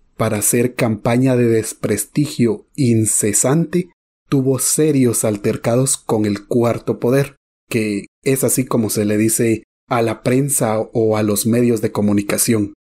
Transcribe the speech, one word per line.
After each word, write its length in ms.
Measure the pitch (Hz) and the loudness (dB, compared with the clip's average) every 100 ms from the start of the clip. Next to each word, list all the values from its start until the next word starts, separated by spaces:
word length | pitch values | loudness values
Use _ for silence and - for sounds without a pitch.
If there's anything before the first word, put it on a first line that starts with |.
| _ - | _ -6
para 220 | 110 107 | -4 -2
hacer 360 | 98 123 120 | 0 2 0
campaña 640 | - 120 104 127 120 131 123 | 0 -2 -2 0 2 2 2
de 120 | 120 | 2
desprestigio 1160 | 113 104 - 117 101 - - - - 117 104 - - | 2 -2 -6 -4 -4 -4 -2 -2 0 0 -2 -8 -2
incesante, 1120 | 127 113 107 - 107 101 127 151 165 180 175 _ _ _ - | 0 2 0 0 0 0 0 0 0 -2 -4 _ _ _ -4
tuvo 300 | 143 131 131 | 0 0 0
serios 680 | - - 156 139 123 107 | -2 0 2 4 2 2
altercados 720 | 113 104 110 107 - 120 135 - | -2 -2 -2 -2 0 0 0 -2
con 300 | - 113 107 | -2 -2 0
el 200 | 101 - | -2 -2
cuarto 540 | 123 117 113 - 107 | 0 0 0 -4 -4
poder, 360 | 120 139 139 - _ _ - | 0 0 -2 -6 _ _ -6
que 380 | 120 107 101 90 _ | -4 -2 -4 -8 _
es 220 | - 135 | -2 0
así 200 | 123 - 127 | 0 -2 -2
como 240 | 135 107 | 0 -2
se 140 | - 104 | 0 0
le 100 | 107 | 2
dice 480 | 113 113 117 110 - _ - | 0 2 0 -2 -4 _ -6
a 140 | 123 | -2
la 200 | 117 110 | -2 -2
prensa 560 | - 127 143 - 117 110 | -2 0 0 -2 -2 -2
o 380 | 107 120 110 107 | -2 0 0 2
a 60 | |
los 240 | 107 101 113 | 0 0 0
medios 340 | 120 120 113 | 2 2 2
de 100 | 107 | -2
comunicación. 800 | 107 104 104 101 101 - 113 101 - | -2 0 0 0 -2 0 0 -2 -8